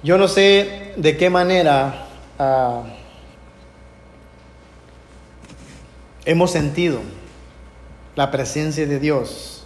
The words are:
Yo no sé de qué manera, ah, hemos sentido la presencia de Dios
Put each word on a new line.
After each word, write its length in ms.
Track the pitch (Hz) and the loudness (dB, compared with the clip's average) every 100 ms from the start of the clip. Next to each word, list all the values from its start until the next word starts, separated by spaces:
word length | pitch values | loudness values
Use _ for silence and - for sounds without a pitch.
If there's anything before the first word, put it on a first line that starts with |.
Yo 140 | 143 185 | 2 4
no 100 | 190 | 4
sé 640 | 196 196 196 202 - - - | 4 4 4 2 -8 -14 0
de 200 | 156 151 | 0 2
qué 120 | 180 | 2
manera, 760 | 180 180 185 160 139 135 120 - - - - | 2 2 2 4 2 0 -6 -16 -20 -20 -4
ah, 460 | 135 131 127 120 117 - - - - - - - - - - - - - - - - - - - - - - - - - - - - - - - - - - | 0 2 0 -4 -10 -18 -20 -20 -20 -20 -20 -20 -20 -20 -20 -20 -20 -20 -20 -20 -20 -20 -20 -20 -20 -20 -20 -20 -20 -20 -20 -20 -20 -20 -20 -20 -20 -10 -2
hemos 260 | 165 175 | 2 2
sentido 480 | 175 147 147 175 127 101 92 - - - - - - - - - - | 0 -4 -2 -2 -2 -8 -16 -20 -20 -20 -20 -20 -20 -20 -20 -14 -4
la 140 | 139 | -2
presencia 560 | 135 131 151 156 147 147 | -2 -4 -4 -4 -4 -2
de 140 | 143 | -2
Dios 680 | 147 143 117 - - - | 0 -2 -4 -12 -18 -20